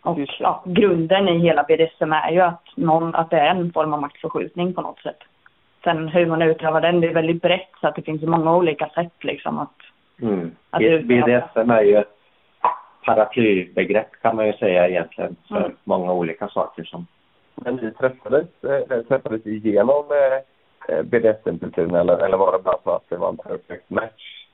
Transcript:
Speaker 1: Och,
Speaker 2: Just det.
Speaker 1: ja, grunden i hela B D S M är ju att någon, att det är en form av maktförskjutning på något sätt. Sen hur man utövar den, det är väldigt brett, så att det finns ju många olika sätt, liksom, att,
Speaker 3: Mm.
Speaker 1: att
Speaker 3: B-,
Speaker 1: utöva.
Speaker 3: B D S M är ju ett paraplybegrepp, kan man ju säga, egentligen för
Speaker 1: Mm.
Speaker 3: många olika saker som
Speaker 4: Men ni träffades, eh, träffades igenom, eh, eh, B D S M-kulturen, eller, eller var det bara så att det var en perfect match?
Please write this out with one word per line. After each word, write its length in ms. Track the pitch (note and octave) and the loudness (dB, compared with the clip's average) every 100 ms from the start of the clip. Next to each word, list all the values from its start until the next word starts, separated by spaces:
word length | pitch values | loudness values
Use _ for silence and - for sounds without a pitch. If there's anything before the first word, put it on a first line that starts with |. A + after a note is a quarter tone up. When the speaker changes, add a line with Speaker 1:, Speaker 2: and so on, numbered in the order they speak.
Speaker 1:
Och, 160 | - D#3+ | -4 -4
Speaker 2:
Just 180 | C#3+ - | -6 -4
det. 40 | |
Speaker 1:
ja, 200 | - D#3 - | -2 -2 -2
grunden 640 | F3+ G#3 F3 D#3+ F#3+ G3 | 2 4 2 2 2 4
i 100 | E3+ | 2
hela 240 | E3+ D#3 C#3+ | 2 2 2
B 80 | D#3+ | 2
D 60 | |
S 140 | D#3+ - | 2 0
M 140 | D#3+ | -2
är 180 | D#3 D#3+ | 0 0
ju 100 | E3 | 2
att 220 | F3+ E3+ _ - | 2 0 _ -4
någon, 400 | E3+ D#3+ E3 E3 | 0 0 0 -4
att 140 | E3 | 0
det 100 | E3+ | 2
är 100 | D3 | 2
en 220 | F#3 F3 | 2 -2
form 200 | E3+ D#3 | -2 -2
av 80 | D3 | -4
maktförskjutning 720 | C#3+ - D#3+ D#3 F#2 - F3 | -6 -10 -8 -6 -8 -6 -6
på 80 | F3 | -4
något 180 | D#3 - | -10 -10
sätt. 200 | - - - _ _ _ _ _ | -14 -14 -20 _ _ _ _ _
Sen 240 | - D#3+ D#3+ | -2 -2 0
hur 180 | E3+ E3+ | 0 2
man 160 | E3 | 2
utövar 400 | E3 D#3+ D#3+ D#3 | 2 2 0 2
den, 200 | D#3+ F3 | 2 2
det 60 | E3+ | 2
är 60 | |
väldigt 280 | E3 D#3+ E3+ | 0 0 0
brett, 280 | E3+ F3+ - _ | 0 0 -4 _
så 60 | D#3 | -4
att 80 | D3+ | -4
det 60 | |
finns 220 | - D#3 | -8 -6
ju 40 | D#3+ | -2
många 280 | E3 D#3+ E3+ | 0 2 2
olika 340 | F3 D3 D#3 | 2 -2 -6
sätt, 340 | - E3+ _ | -6 -8 _
liksom, 360 | C#3 C#3+ D#3 D3+ | -10 -8 -8 -8
att, 220 | - _ - _ _ _ | -10 _ -20 _ _ _
Speaker 3:
Mm. 300 | A#2 G2 E2+ E2+ _ | -4 -4 -4 -12 _
Speaker 1:
att 100 | E3+ | 0
Speaker 3:
B-, 60 | A2+ | 2
Speaker 1:
utöva. 220 | D#3+ A#2+ | 2 4
Speaker 3:
B 160 | B2 A#2+ | 2 4
D 80 | |
S 160 | B2 B2 - | 2 0 -2
M 140 | A2+ | 2
är 100 | A#2 | 4
ju 160 | G#2 G#2 | 6 4
ett 160 | G#2 _ _ _ _ _ - - - _ - | 2 _ _ _ _ _ -4 -4 -14 _ -2
paraplybegrepp, 1160 | G#2+ G#2+ - A2+ F#2+ F2+ - F#2 G2+ A2 - | 2 2 2 2 2 -2 -4 0 0 -2 -4
kan 140 | A2+ A2 | -4 0
man 120 | G#2+ | -2
ju 60 | |
säga, 340 | G2+ A2 F2+ F2+ | 0 0 4 2
egentligen 460 | F2+ E2+ - F2+ F2+ _ | 0 -4 -8 -10 -10 _
för 100 | G#2 | -6
Speaker 1:
Mm. 140 | F2+ F2+ | -6 -8
Speaker 3:
många 300 | - F#2 F2+ | -4 -2 0
olika 340 | F2+ E2+ E2 G#2 | -2 -2 -6 -8
saker 360 | - - - | -6 -6 -8
som 240 | G2+ - F3 _ _ _ _ - | -16 -14 -16 _ _ _ _ -14
Speaker 4:
Men 140 | B2 B2+ | -10 -8
ni 160 | A2+ | -8
träffades, 720 | - C3 B2+ C3 C#3 E3+ _ | -6 -6 -6 -2 -2 -2 _
eh, 380 | B2+ C#3 - B2 | -6 -4 -2 -6
träffades 440 | A2+ C3 - A2 G#2+ | -2 -4 -4 -8 -6
igenom, 580 | G#2+ A2 G2+ A2+ C#3+ D3 | -6 0 2 4 2 0
eh, 840 | D3 C3+ C3 - _ _ _ - D#2+ | 0 2 0 -6 _ _ _ -6 -6
eh, 80 | |
B 160 | D#2+ A#2 | -2 2
D 80 | A2+ | 2
S 80 | G#2+ - | 0 -4
M-kulturen, 500 | F2 F2+ - F2 F2 | -6 -8 -4 -2 0
eller, 300 | F2 F2 E2+ | 4 4 4
eller 120 | F#2+ | 2
var 140 | F#2+ | 2
det 120 | F#2 | 2
bara 140 | F#2 F2+ | -2 -2
så 80 | - | -2
att 180 | F2+ _ | -4 _
det 80 | F2 | -6
var 120 | F2+ | -4
en 80 | - | -6
perfect 520 | - B2+ _ F2+ _ | -10 -12 _ -18 _
match? 560 | - A2+ _ - - - | -6 -6 _ -20 -20 -20